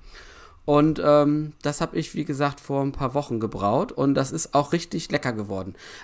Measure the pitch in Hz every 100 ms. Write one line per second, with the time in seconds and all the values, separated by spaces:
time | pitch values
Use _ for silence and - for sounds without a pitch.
0 | - - - - - - - 147 156 151
1 | 147 147 147 151 151 - 147 147 160 -
2 | 156 - 147 139 143 131 - 139 139 139
3 | 135 135 143 117 107 92 101 123 226 -
4 | 139 139 135 156 - 143 143 170 - 165
5 | - - 131 110 101 95 92 - - -